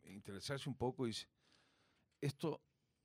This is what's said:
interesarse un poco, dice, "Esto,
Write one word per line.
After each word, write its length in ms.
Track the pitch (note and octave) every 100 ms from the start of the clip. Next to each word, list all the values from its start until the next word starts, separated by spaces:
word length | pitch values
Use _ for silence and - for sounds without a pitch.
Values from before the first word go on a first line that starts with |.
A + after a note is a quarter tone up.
interesarse 640 | E2 G2 - G2 - C#3 C#3+
un 60 | A#2
poco, 280 | B2 B2
dice, 220 | A#2+ G#2+ - _ _ - _ _ _ _ _ _
"Esto, 420 | C#3+ - D#3+ - - _ _ _